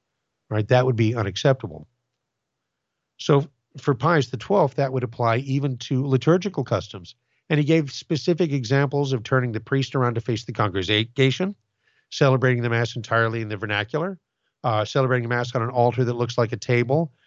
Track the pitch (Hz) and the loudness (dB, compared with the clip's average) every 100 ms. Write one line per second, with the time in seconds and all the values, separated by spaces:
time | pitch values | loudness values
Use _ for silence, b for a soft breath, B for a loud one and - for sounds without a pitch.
0 | _ _ _ _ _ 107 104 127 131 117 | _ _ _ _ _ -4 4 4 4 2
1 | 110 120 98 - 139 131 95 78 - _ | 0 0 -4 0 2 2 -4 -14 -20 _
2 | _ _ _ _ _ _ _ _ _ _ | _ _ _ _ _ _ _ _ _ _
3 | _ _ - 143 - _ _ - - 117 | _ _ 2 2 2 _ _ -6 -2 0
4 | 147 165 127 113 - 202 143 - 135 131 | 2 2 0 -6 0 2 2 0 -2 -2
5 | 120 117 117 113 139 139 139 123 - 131 | -4 0 0 2 0 -2 -2 -4 -2 -2
6 | 139 131 - 180 190 147 120 101 - 98 | 2 2 4 2 2 -4 -2 -2 -4 -14
7 | 87 _ _ _ _ 151 147 160 139 - | -18 _ _ _ _ 0 2 2 0 -10
8 | - 160 - 165 170 139 113 139 143 143 | -6 -4 0 0 0 -2 0 2 2 0
9 | 139 131 - 131 123 107 - 135 131 139 | -2 -4 0 0 0 -4 -2 -2 -2 0
10 | 123 117 - 110 - 110 107 92 90 107 | 0 -2 -4 -6 -4 -2 -2 0 0 0
11 | 113 - 131 131 185 202 _ _ _ _ | 0 2 0 2 -4 -6 _ _ _ _
12 | _ - 143 131 127 123 117 117 117 123 | _ 2 4 4 2 2 0 0 -2 -6
13 | 107 117 113 113 107 104 107 104 107 151 | -2 0 2 -2 -6 -6 -4 -4 -2 -4
14 | 180 180 _ _ _ _ 131 107 104 143 | -4 -8 _ _ _ _ -2 -2 0 0
15 | 131 123 117 120 120 123 113 127 120 120 | 0 0 0 -2 -2 -4 -2 2 2 2
16 | 120 120 120 123 117 117 - 120 120 147 | -2 -2 -2 0 -2 -2 -2 0 2 0
17 | 165 - | -2 -8